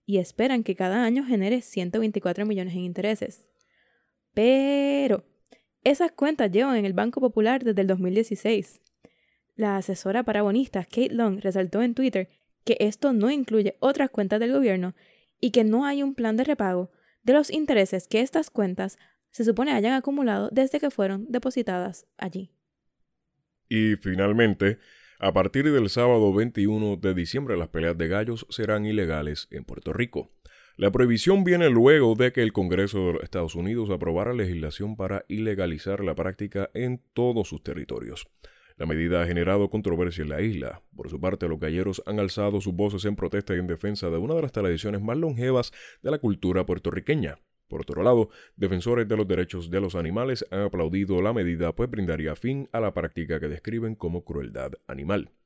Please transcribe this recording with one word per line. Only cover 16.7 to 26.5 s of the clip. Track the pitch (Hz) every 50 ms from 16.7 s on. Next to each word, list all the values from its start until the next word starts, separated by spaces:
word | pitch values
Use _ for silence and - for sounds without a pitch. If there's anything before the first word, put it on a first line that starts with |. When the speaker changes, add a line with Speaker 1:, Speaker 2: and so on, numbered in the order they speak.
| 180 180 185 - _ _ _ _ _ _
Speaker 1:
de | _ 233 269
los | 302 294 -
intereses | 294 311 302 302 262 208 190 - 196 185 -
que | - - 214
estas | 254 - - 320 311 -
cuentas | - - 202 185 185 185 190 196 - - _ _ _ _ _ _
se | - - 226
supone | 226 180 220 262 302 269
hayan | 220 202 233 262
acumulado | 262 254 277 277 285 269 233 202 196 202 -
desde | 214 262 269 262 - 285
que | 302 277
fueron | - - 196 190 196 196 226 302
depositadas | 240 247 - 262 - 254 220 208 180 180 180 185 170 - - _ _
allí. | - - 180 170 185 190 - _ _ _ _ _ _ _ _ _ _ _ _ _ _ _ _ _ _ _ _ _ _ _
Speaker 2:
Y | _ 113 110 110 110 104
finalmente, | - - 95 92 92 98 101 107 117 117 107 95 - 98 98 113 - _ _ - - - - _ _
a | 98 98 -
partir | 98 92 95 - 135 143 151
del | 147 131 110 98
sábado | - 120 120 123 120 110 107 101 95
veintiuno | 104 113 120